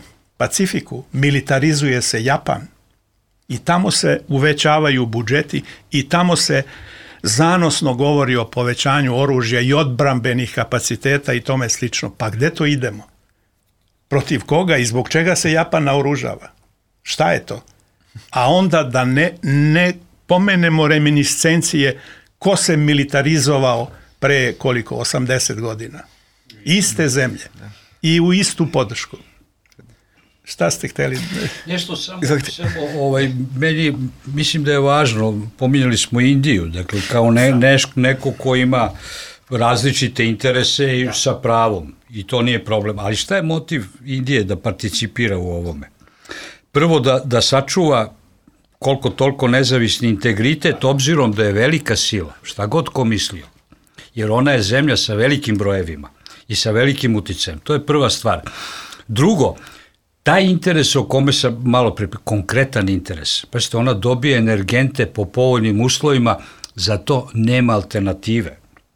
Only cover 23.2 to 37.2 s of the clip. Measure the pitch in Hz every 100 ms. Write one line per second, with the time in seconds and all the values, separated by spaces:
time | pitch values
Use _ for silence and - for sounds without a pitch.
23.2 | 139 160 131 143 131 117 120 - - _
24.2 | 139 139 123 - 135 123 110 120 120 139
25.2 | 127 127 - 107 113 110 113 156 - _
26.2 | _ _ _ - - 190 180 - 151 131
27.2 | 127 98 - - 104 - _ _ 160 165
28.2 | 175 185 185 - 165 156 113 117 - -
29.2 | - _ _ _ _ _ - _ _ _
30.2 | _ _ - - 170 - - - 139 127
31.2 | 170 185 185 - 160 180 170 160 - 185
32.2 | 139 147 - - 170 165 147 151 139 135
33.2 | 135 127 127 131 160 156 156 135 127 -
34.2 | 131 143 151 160 147 143 139 143 139 110
35.2 | 110 104 104 - 127 139 127 113 - 120
36.2 | 127 139 143 101 82 85 90 101 90 120